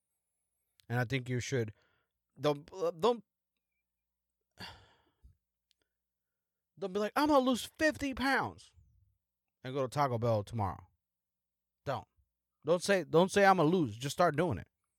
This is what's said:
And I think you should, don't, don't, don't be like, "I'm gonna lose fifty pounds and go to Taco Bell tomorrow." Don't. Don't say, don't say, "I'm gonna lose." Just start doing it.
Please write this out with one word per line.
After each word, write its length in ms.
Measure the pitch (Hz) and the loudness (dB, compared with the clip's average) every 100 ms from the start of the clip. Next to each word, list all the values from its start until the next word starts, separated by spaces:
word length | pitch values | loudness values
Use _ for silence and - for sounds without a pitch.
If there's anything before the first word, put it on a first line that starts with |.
| _ _ _ _ _ _ _ _ - | _ _ _ _ _ _ _ _ -6
And 120 | 120 | -4
I 60 | 120 | -2
think 240 | 135 123 | -4 -4
you 100 | 123 | -6
should, 340 | - 135 110 - _ _ _ _ _ - | -4 -4 -4 -8 _ _ _ _ _ -6
don't, 300 | 139 143 156 185 170 175 | -4 -4 -8 -8 -6 0
don't, 240 | 202 240 - _ _ _ _ _ _ _ _ _ _ _ _ - - - - _ _ _ _ _ _ _ _ _ _ _ _ _ _ _ _ _ _ - | 0 0 -6 _ _ _ _ _ _ _ _ _ _ _ _ -20 -20 -20 -20 _ _ _ _ _ _ _ _ _ _ _ _ _ _ _ _ _ _ -12
don't 140 | 190 | -8
be 60 | 190 | -4
like, 120 | 208 262 | -2 0
"I'm 120 | 294 | 4
gonna 160 | 285 | 4
lose 260 | 254 240 - - | 4 2 -2 0
fifty 360 | 311 - 277 | 0 0 -4
pounds 580 | 240 262 262 127 82 - _ _ _ _ _ _ _ _ _ 131 | -4 0 0 -2 -8 -20 _ _ _ _ _ _ _ _ _ -8
and 80 | |
go 80 | 135 | -4
to 80 | 131 | -2
Taco 280 | 147 143 120 | 0 0 0
Bell 260 | 120 110 | 0 -2
tomorrow." 440 | 101 117 98 76 - _ _ _ _ _ _ _ _ _ - | -2 -6 -6 -6 -16 _ _ _ _ _ _ _ _ _ -8
Don't. 220 | 120 - _ _ _ _ _ 139 | -8 -10 _ _ _ _ _ -2
Don't 160 | 175 | 0
say, 220 | - 196 143 | 2 -2 2
don't 220 | 151 190 | 2 4
say, 160 | 202 196 | 6 6
"I'm 120 | 185 | 6
gonna 100 | 151 | 4
lose." 300 | 185 139 107 | 2 0 -4
Just 180 | 139 - | -6 0
start 220 | 180 147 | 0 2
doing 200 | 180 95 | -2 -4
it. 100 | - _ _ | -10 _ _